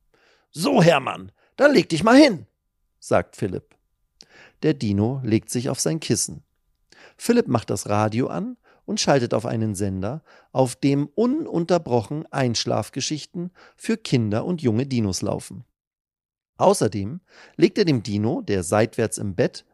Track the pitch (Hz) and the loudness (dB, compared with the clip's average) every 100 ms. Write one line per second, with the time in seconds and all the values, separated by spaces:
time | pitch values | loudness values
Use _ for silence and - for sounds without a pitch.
0 | _ _ _ _ _ 143 214 262 170 147 | _ _ _ _ _ -6 0 4 6 4
1 | 123 87 92 _ _ - 277 247 - 156 | 0 -8 -12 _ _ 2 4 4 2 2
2 | 214 262 302 165 107 _ _ _ _ _ | 6 8 8 4 -8 _ _ _ _ _
3 | - 107 - - 104 95 - _ _ _ | -2 0 0 -6 -6 -8 -12 _ _ _
4 | _ _ _ - - _ 151 147 110 101 | _ _ _ -20 -20 _ -2 -2 -2 0
5 | 110 135 120 107 - 123 127 131 - 160 | 0 -2 0 0 0 -6 -4 -4 -4 -4
6 | - 117 - 147 _ _ _ _ _ _ | -2 -2 -4 -10 _ _ _ _ _ _
7 | - - - 240 180 120 - 110 - 104 | -20 -8 0 2 2 0 -2 -6 -2 0
8 | 107 110 135 170 226 247 _ _ - 214 | 0 -2 -4 -6 -10 -12 _ _ -8 -4
9 | - 143 117 120 117 120 110 95 101 95 | 2 2 2 -2 -2 -2 -2 -2 -4 -4
10 | 98 156 - _ _ 131 127 - 143 139 | -6 -8 -14 _ _ -2 -2 0 0 0
11 | 143 - 240 302 - 170 170 175 165 120 | -2 0 0 0 -4 -4 0 -2 0 -2
12 | 110 147 - 139 127 110 - 120 107 139 | -2 -8 -8 -4 -2 -2 -2 -4 -4 -8
13 | - 151 - 175 180 _ - _ - 220 | -8 -8 -10 -10 -12 _ -20 _ -4 -4
14 | - 135 107 107 160 175 135 110 139 123 | 0 0 0 -2 -2 -2 0 0 0 -2
15 | 101 90 104 101 - - - _ _ _ | -2 -2 -4 -6 -8 -18 -20 _ _ _
16 | _ _ _ _ _ - 143 208 113 98 | _ _ _ _ _ 0 2 4 0 -2
17 | 98 170 _ - - - 160 - 180 131 | -8 -10 _ -20 -14 2 2 2 2 0
18 | 101 104 107 233 208 98 87 107 110 - | 0 -2 0 -2 -2 -2 0 2 2 0
19 | 110 - 104 92 143 - - | -4 -4 -6 -2 -2 -4 -20